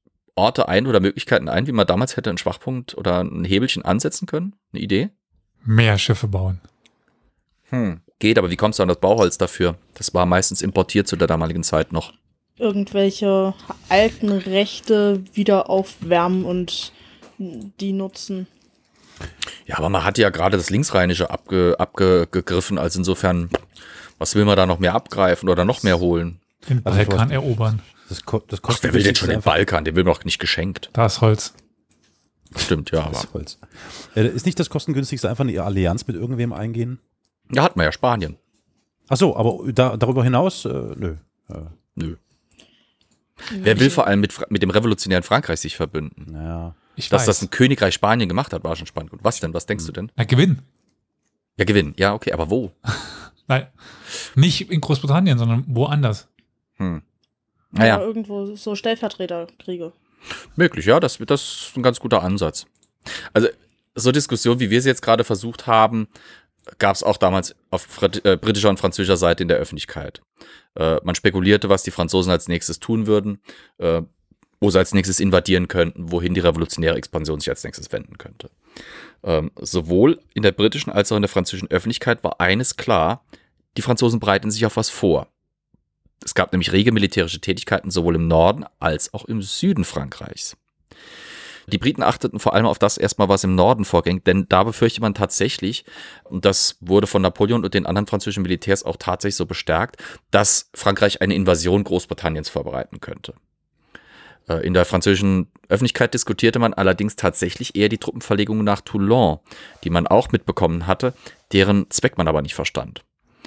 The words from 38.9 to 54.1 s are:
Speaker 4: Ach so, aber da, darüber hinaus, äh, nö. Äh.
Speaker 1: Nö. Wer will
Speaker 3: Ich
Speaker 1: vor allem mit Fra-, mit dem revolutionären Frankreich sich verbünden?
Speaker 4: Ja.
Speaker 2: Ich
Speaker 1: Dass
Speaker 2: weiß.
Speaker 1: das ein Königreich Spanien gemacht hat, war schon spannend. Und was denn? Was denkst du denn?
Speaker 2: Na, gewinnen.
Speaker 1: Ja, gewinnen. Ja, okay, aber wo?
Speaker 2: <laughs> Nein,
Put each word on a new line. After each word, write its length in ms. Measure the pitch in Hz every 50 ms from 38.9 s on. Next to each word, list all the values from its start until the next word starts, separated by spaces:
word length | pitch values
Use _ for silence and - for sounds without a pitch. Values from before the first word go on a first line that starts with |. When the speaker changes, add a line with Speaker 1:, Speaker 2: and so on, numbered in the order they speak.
| _ _ _ _
Speaker 4:
Ach 80 | 135
so, 200 | 120 190 156 -
aber 220 | - 107 117 92 - - 135 117
da, 240 | 123 127 127 104
darüber 260 | 110 120 120 127 131 120
hinaus, 400 | 127 127 120 175 190 - - -
äh, 40 | -
nö. 480 | 67 67 60 53 - - - 85 78 78 - _ _ _ _ -
Äh. 60 | - - 78 80 82 - _ _ _
Speaker 1:
Nö. 220 | - 160 160 - - _ _ _ _ _ _ _ _ _ _ _ _ _ _ _ _ _ _ _ _ _ _ _ - - -
Wer 280 | 226 196 185 107 113 -
will 80 | 131 139
Speaker 3:
Ich 40 | -
Speaker 1:
vor 140 | 147 -
allem 140 | - 101 101
mit 120 | 101 101 -
Fra-, 140 | - - -
mit 140 | 107 95 101
dem 80 | 92
revolutionären 520 | 90 107 113 117 104 - - 92 95 90 87
Frankreich 360 | - 107 135 - - 85 -
sich 160 | - 80 -
verbünden? 580 | - 85 78 - 78 76 73 - - 82 82 78
Speaker 4:
Ja. 400 | 78 78 80 82 82 85 85 80 - _ _ _
Speaker 2:
Ich 120 | - - -
Speaker 1:
Dass 140 | - 156 123
Speaker 2:
weiß. 40 |
Speaker 1:
das 160 | 117 101 - 101
ein 80 | 92
Königreich 420 | - - 127 127 139 - 104 95 -
Spanien 340 | - - 101 113 123 110 90
gemacht 240 | 85 107 143 - -
hat, 100 | 80 -
war 120 | 82 82
schon 100 | 82 82
spannend. 260 | - - 82 80 78 -
Und 120 | - -
was 160 | 110 - -
denn? 120 | - 80 80
Was 140 | 85 -
denkst 180 | - 104 95 82
du 60 | 80 -
denn? 200 | - 95 117 -
Speaker 2:
Na, 80 | - 117
gewinnen. 380 | - 123 123 175 196 143 - - _ _ _ _ _ _ _ _ _ _ _ _ _ _ _ _ _ _
Speaker 1:
Ja, 80 | - 98
gewinnen. 300 | 101 104 101 82 73 -
Ja, 180 | - 98 101 104
okay, 180 | 110 - - 85
aber 180 | 80 80 76
wo? 200 | 104 127 117 90 - _ - 113 107 - - -
Speaker 2:
<laughs> 380 | - - - - _ _ _ -
Nein, 180 | 131 131 - - _ _ - - - - - -